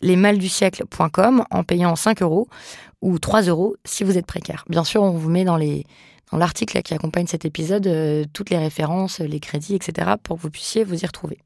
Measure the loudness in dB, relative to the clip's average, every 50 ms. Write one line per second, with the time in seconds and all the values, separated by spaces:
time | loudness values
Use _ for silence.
0 | 2 2 4 6 6 6 4 4 2 0 0 0 0 0 0 -2 -8 -6 -2 -2
1 | -2 0 2 4 4 6 6 4 2 2 0 -2 0 0 2 2 2 2 2 2
2 | 2 0 2 2 2 2 2 2 0 -2 -6 -18 -20 -20 -20 -20 -20 -20 _ _
3 | -2 0 0 0 0 2 2 4 4 4 2 2 2 0 -2 -6 -10 -8 -6 -2
4 | 0 2 2 2 0 -2 -6 -10 -8 -8 -10 -10 -8 -4 -2 -2 0 2 2 4
5 | 4 4 2 2 0 2 2 2 4 4 2 2 2 0 -2 -2 -6 -10 _ -20
6 | -20 -20 _ _ _ _ -2 0 0 0 0 -2 -4 -2 -2 -2 -2 -2 -4 -4
7 | -4 -4 -2 -2 -2 -2 -4 -4 -4 -6 -6 -4 -4 -2 0 0 0 0 0 0
8 | 0 0 0 0 -2 -4 -6 -8 -4 -2 0 0 0 -2 -2 -2 -2 -2 -2 -2
9 | -2 -4 -4 -6 -6 -6 -6 -6 -8 -6 -8 -6 -4 -4 -4 -4 -4 -4 -6 -4
10 | -2 -2 -2 -2 -4 -6 -8 -8 -8 -10 -10 -10 -10 -4 -2 -2 -2 -2 -2 -4
11 | -4 -6 -6 -8 -12 -12 -12 -12 _